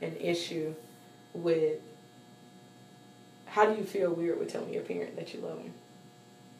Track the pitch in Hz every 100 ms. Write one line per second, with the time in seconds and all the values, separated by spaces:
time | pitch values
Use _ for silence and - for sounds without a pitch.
0 | 165 160 175 170 - 165 156 156 - -
1 | - - - 175 170 160 156 156 - -
2 | - - - - - - - - - -
3 | - - - - - 208 214 220 190 196
4 | 180 165 170 - - - - - - -
5 | - - - - - 80 - - - -
6 | - - - - - -